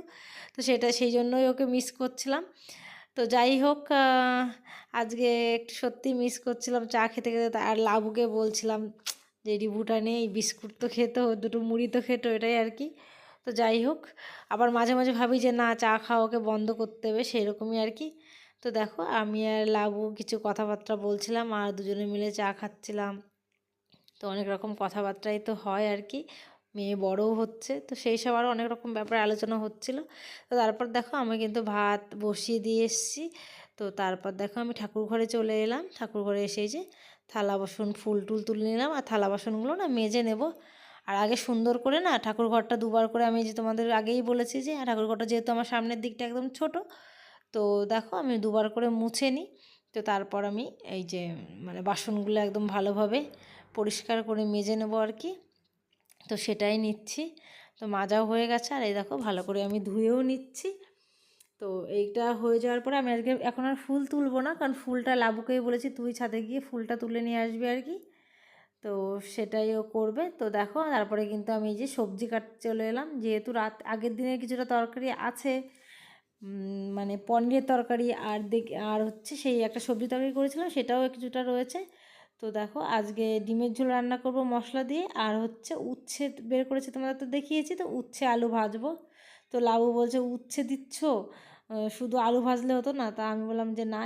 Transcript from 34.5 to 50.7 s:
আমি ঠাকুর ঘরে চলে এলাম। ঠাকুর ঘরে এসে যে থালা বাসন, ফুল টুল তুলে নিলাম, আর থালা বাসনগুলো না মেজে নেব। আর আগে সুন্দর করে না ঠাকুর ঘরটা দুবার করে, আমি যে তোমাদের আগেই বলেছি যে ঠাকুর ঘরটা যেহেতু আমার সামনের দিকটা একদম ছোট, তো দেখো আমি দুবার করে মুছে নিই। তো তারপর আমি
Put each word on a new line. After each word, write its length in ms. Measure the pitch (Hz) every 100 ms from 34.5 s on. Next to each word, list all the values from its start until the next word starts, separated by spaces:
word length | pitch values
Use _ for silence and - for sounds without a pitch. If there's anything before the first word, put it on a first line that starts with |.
| 220
আমি 120 | 233
ঠাকুর 300 | 233 208 220 214
ঘরে 200 | 226 226
চলে 360 | 233 220 214
এলাম। 220 | 220 254 370
ঠাকুর 280 | - 220 214
ঘরে 220 | 202 202
এসে 240 | 202 208 208
যে 160 | 277 381 - - - _
থালা 300 | 220 202 196
বাসন, 340 | 196 285 208
ফুল 260 | 208 220 208
টুল 180 | 196 220
তুলে 220 | 214 214
নিলাম, 260 | 220 226 277
আর 100 | 302
থালা 260 | 262 220 196
বাসনগুলো 460 | 196 233 220 233
না 120 | 349 370
মেজে 360 | 240 220 233
নেব। 200 | 233 220 302 330 - - - - -
আর 100 | 196
আগে 200 | 214 233
সুন্দর 420 | 233 233 233 240
করে 220 | 240 302
না 180 | 359 254
ঠাকুর 300 | 220 214 233
ঘরটা 280 | 233 220 240
দুবার 320 | 226 220 226
করে, 160 | 233
আমি 160 | 233 233
যে 100 | 226
তোমাদের 400 | 220 226 226 233
আগেই 300 | 220 214 247
বলেছি 340 | 233 247 240 269
যে 100 | 262 302 254
ঠাকুর 200 | 220 220
ঘরটা 200 | 220 220
যেহেতু 260 | 233 233
আমার 120 | 233
সামনের 360 | 233 240 226 233
দিকটা 220 | 226 220
একদম 240 | 240 240 262
ছোট, 260 | 262 311 320 415 - - - - - _
তো 60 | 226 208 202 202
দেখো 260 | 220 220 370
আমি 180 | 285 240
দুবার 280 | 214 220 214
করে 180 | 214 233
মুছে 380 | 226 226 233 269
নিই। 160 | 262 381 - - _ _
তো 80 | 220
তারপর 380 | 214 196 196 202
আমি 200 | 202 208 269